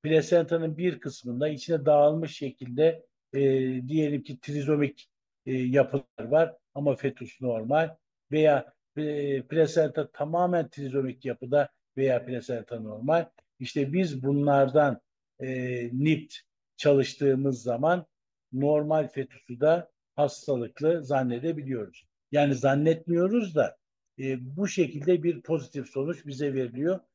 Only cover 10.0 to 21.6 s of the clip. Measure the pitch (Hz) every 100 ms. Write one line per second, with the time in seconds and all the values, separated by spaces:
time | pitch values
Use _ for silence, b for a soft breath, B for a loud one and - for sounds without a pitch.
10 | 143 - 147 165 180 175 156 - 139 135
11 | 131 127 131 120 127 143 143 _ _ -
12 | 135 123 123 123 - 120 107 120 110 107
13 | 123 165 165 _ _ _ 127 - 139 165
14 | 185 139 131 143 143 139 135 139 147 113
15 | _ _ _ _ 131 131 123 123 120 127
16 | 151 156 - - _ _ _ _ 147 139
17 | 123 - 143 131 139 127 123 120 151 180
18 | - _ _ _ _ 127 143 151 151 156
19 | 143 - 131 - _ 120 147 170 170 _
20 | _ - 147 - - 131 117 - 151 170
21 | 135 139 127 120 151 156